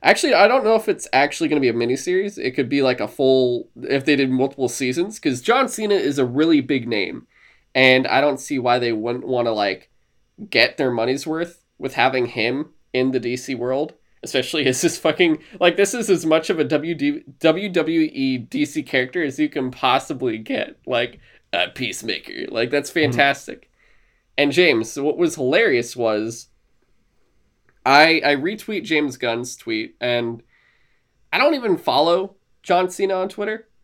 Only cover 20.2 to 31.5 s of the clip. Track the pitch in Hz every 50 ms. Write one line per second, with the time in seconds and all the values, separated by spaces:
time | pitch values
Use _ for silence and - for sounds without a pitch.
20.2 | 127 123 110 110 110 - 269 - - - - _ _ - 123 117 123 123 - -
21.2 | - _ _ _ _ _ - 90 90 90 - - 131 110 92 - - 113 98 78
22.2 | - - - - - - - 113 117 123 135 143 143 - - 175 156 143 123 120
23.2 | 143 139 139 - - - - - _ _ _ _ _ _ _ _ _ _ _ _
24.2 | _ _ _ - 143 143 139 160 180 170 135 113 113 110 - 147 139 151 151 -
25.2 | 175 165 156 - 135 127 143 185 233 208 139 120 117 - - 127 120 113 107 107
26.2 | 110 113 117 - - _ _ _ _ _ _ _ _ _ _ _ _ _ _ _
27.2 | _ _ _ _ _ _ _ _ _ _ _ _ _ 127 135 143 156 165 165 160
28.2 | - 139 143 139 135 175 214 208 - - 214 196 135 - 160 151 151 143 120 -
29.2 | - 120 117 117 120 120 - - - - 113 110 110 - _ _ 120 123 123 120
30.2 | 120 117 117 117 - _ _ _ _ _ _ _ _ _ _ _ _ _ _ _
31.2 | _ _ - 175 254 294